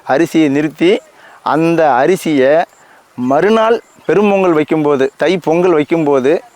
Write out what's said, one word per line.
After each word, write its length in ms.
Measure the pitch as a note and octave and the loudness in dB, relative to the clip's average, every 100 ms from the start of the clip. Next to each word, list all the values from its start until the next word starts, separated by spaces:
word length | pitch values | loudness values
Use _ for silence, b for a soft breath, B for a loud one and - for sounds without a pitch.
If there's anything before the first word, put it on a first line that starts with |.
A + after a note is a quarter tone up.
| - | -4
அரிசியை 400 | C3+ E3 E3 D#3 | -2 0 0 0
நிறுத்தி, 520 | C#3 D3+ C3 E3 A3 - B B B | 0 -4 -2 0 0 -4 B B B
அந்த 480 | - C#3+ E3 E3 D#3 | -4 -2 0 0 0
அரிசியை 760 | B2 D3 F#3 E3+ D3 C3 D#3 F3+ b b b b | 2 0 0 -2 0 2 2 -2 b b b b
மறுநாள் 680 | - B2+ C#3+ F#3 A3+ A3 A#3 - _ - | -8 -2 0 2 2 0 -2 -4 _ -2
பெரும்பொங்கல் 460 | E3 G#3 G3 F#3 | 0 0 0 0
வைக்கும்போது, 600 | D#3 D3+ D#3+ D3 C#3+ C3+ - | 0 -2 -2 0 0 -2 -2
தை 220 | D3+ F#3 | -2 -2
பொங்கல் 340 | D#3 E3 E3 | -2 -2 0
வைக்கும்போது, 720 | D3+ D3 E3 D3 C#3 B2+ E3+ - | 0 0 -2 0 0 0 -2 -4